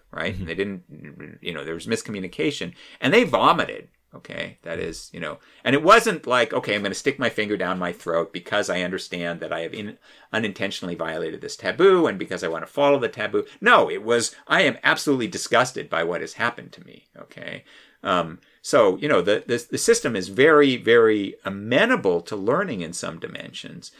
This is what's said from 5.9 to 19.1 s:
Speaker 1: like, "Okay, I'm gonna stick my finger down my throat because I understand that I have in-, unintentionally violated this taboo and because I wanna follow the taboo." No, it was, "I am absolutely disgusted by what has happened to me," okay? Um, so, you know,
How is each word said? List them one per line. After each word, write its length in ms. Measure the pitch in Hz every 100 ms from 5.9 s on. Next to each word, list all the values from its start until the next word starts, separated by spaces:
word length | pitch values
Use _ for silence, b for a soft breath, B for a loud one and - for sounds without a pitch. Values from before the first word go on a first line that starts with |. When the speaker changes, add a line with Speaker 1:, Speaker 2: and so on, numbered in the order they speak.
| 226 226 170 -
Speaker 1:
like, 260 | 123 117
"Okay, 220 | 127 -
I'm 80 | 104
gonna 120 | 101
stick 240 | 98 - 135
my 120 | 120
finger 260 | - 104 101
down 220 | 90 92
my 140 | 90
throat 400 | 87 - 82 82
because 360 | 92 - 104 101
I 140 | 90
understand 580 | 90 92 - 87 85 85
that 120 | 80
I 80 | 82
have 120 | 82
in-, 240 | 85 104 - b b b
unintentionally 640 | 110 110 95 101 - 92 85
violated 440 | 82 80 82 82
this 160 | 85 -
taboo 500 | 95 95 190 185 151
and 120 | 98
because 260 | 92 90
I 40 | 87
wanna 180 | 82 80
follow 320 | - 143 139
the 100 | 113
taboo." 380 | - 107 104 - B
No, 280 | 208 226 92
it 140 | 92
was, 320 | 107 120 113 B -
"I 140 | 160
am 140 | 160 113
absolutely 460 | 131 156 - 135 110
disgusted 600 | 95 - 113 127 - 78
by 140 | 82
what 180 | 82 87
has 140 | 80
happened 380 | - 117 - 58
to 120 | -
me," 220 | - - _ -
okay? 480 | - - - - - b b b
Um, 360 | 98 90 85 - b b
so, 360 | - 143 104 92
you 120 |
know, 140 | 147